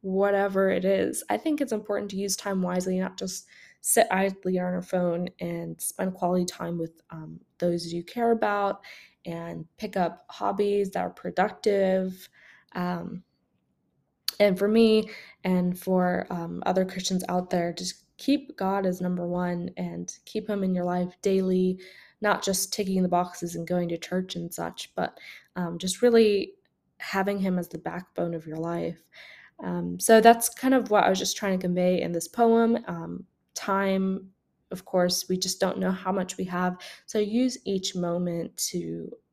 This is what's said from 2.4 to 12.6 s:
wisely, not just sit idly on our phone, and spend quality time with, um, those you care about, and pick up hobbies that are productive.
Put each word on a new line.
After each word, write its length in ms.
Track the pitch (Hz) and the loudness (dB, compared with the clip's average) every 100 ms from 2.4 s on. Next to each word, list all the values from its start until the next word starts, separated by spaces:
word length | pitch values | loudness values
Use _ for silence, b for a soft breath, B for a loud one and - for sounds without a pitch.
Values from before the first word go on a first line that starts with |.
| 208 190 | -2 -2
wisely, 380 | 180 180 185 185 | 0 0 0 -2
not 180 | 190 185 | -2 -6
just 300 | 190 - - B B B | -10 -10 -14 B B B
sit 240 | - - - | 0 2 4
idly 480 | 185 196 190 185 185 | 4 0 -2 -2 -2
on 60 | 180 | -2
our 100 | 180 | -4
phone, 440 | 180 185 180 170 175 - | -2 0 0 0 -4 -6
and 420 | 175 170 170 165 | -8 -6 -8 -8
spend 320 | - - 190 | -8 -4 -4
quality 320 | 185 175 180 180 | -2 0 2 0
time 320 | - 170 170 | -2 -6 -4
with, 240 | 165 _ _ | -6 _ _
um, 300 | 165 156 165 _ _ | -16 -14 -16 _ _
those 340 | 175 175 170 | 0 0 -4
you 120 | 170 | -8
care 280 | 170 - 233 | -8 -2 2
about, 500 | 226 214 202 202 202 B B B B - | 2 2 2 0 -2 B B B B -10
and 400 | 165 170 170 160 _ | -8 -8 -10 -14 _
pick 200 | 214 196 | -6 0
up 280 | 175 170 _ | -2 -2 _
hobbies 600 | - 202 202 208 202 196 | -4 -2 0 2 2 0
that 100 | 190 | -2
are 80 | 180 | -4
productive. 1200 | - 185 175 196 - - 202 190 190 190 185 - B B B | -6 -8 0 0 2 2 4 4 2 0 -6 -18 B B B